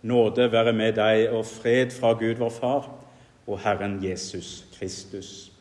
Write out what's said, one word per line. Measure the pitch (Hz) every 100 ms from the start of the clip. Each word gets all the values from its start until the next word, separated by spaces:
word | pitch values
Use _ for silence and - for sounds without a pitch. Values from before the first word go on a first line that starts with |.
nåde | 110 123 110 117 123
være | 113 113
med | 110 110
deg | 110 107 110 113
og | 113 110
fred | - 117 123 127
fra | 123 -
Gud | 113 113 117
vår | 117
Far | 117 123 139 135 - - - - _ -
og | 98
Herren | 107 95 101 98
Jesus | 95 87 - 95 85 - - -
Kristus. | 95 - - 98 92 - - _